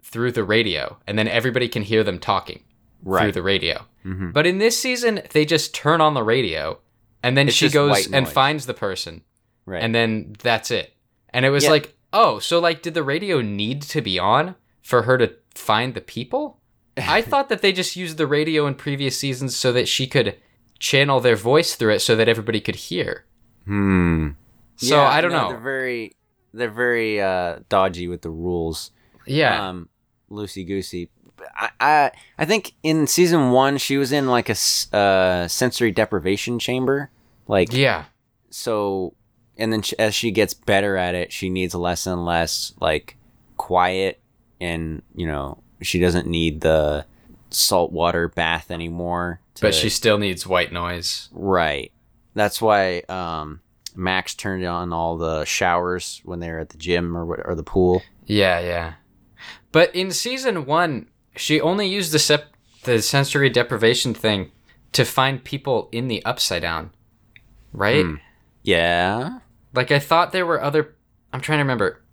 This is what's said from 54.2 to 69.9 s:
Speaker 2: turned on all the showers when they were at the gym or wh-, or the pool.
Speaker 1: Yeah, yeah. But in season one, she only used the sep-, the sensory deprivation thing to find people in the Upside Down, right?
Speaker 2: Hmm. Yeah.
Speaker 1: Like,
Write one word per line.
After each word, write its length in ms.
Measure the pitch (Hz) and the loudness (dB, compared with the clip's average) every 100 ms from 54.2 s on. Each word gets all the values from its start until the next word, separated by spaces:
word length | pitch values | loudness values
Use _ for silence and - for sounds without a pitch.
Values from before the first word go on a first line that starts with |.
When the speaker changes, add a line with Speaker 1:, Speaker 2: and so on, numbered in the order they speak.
| 90 - | -4 -8
Speaker 2:
turned 300 | 104 92 90 | -6 -4 -4
on 260 | 87 90 | -4 -6
all 260 | 82 82 82 | -4 -4 -2
the 280 | 82 78 76 | -4 -4 -4
showers 720 | - 92 87 90 90 - - - | -2 2 2 0 -4 -8 -14 -12
when 140 | 85 | -10
they 100 | 85 | -8
were 100 | 80 | -8
at 100 | 80 | -10
the 80 | 78 | -12
gym 380 | 82 87 87 85 | -2 0 0 -4
or 100 | 82 | -6
wh-, 220 | 85 - | -6 -6
or 80 | 82 | -6
the 80 | |
pool. 400 | 78 98 90 90 - _ - | -2 2 4 4 -2 _ -4
Speaker 1:
Yeah, 340 | 104 95 87 | 2 2 2
yeah. 340 | 87 87 85 80 _ _ _ _ - - _ | -2 -6 -6 -12 _ _ _ _ -20 -20 _
But 220 | 160 165 180 | 4 4 2
in 160 | 190 | -4
season 540 | 170 240 262 262 185 135 | -4 -4 -4 -2 -4 0
one, 420 | 156 175 127 - _ _ - | 0 0 -2 -10 _ _ -10
she 240 | - 151 | 0 2
only 260 | 160 190 202 | 2 0 -2
used 240 | 196 175 | -2 0
the 80 | 151 | 0
sep-, 360 | - 247 - _ _ _ | 2 0 0 _ _ _
the 180 | - 117 | 0 0
sensory 480 | 107 143 139 147 135 | 2 0 2 2 2
deprivation 640 | 120 120 117 113 - 131 | 2 0 2 2 2 0
thing 380 | 110 113 104 92 _ _ _ _ | -2 0 0 -4 _ _ _ _
to 120 | - 120 | 0 0
find 380 | - 131 131 | 2 0 0
people 440 | - 139 - 120 - | -8 -10 -2 -2 -2
in 140 | 117 127 | -6 -4
the 140 | 110 - | -4 -4
Upside 360 | 127 - 90 | -4 -2 -2
Down, 280 | 85 82 85 _ _ _ _ - _ _ - | -4 -6 -8 _ _ _ _ -20 _ _ -20
right? 340 | - 98 120 87 | -2 2 2 0
Speaker 2:
Hmm. 100 | 76 - _ _ _ | -4 -14 _ _ _
Yeah. 760 | - 87 85 87 90 107 139 254 _ _ _ | 0 2 4 4 2 0 -4 -10 _ _ _
Speaker 1:
Like, 180 | - 127 | -2 2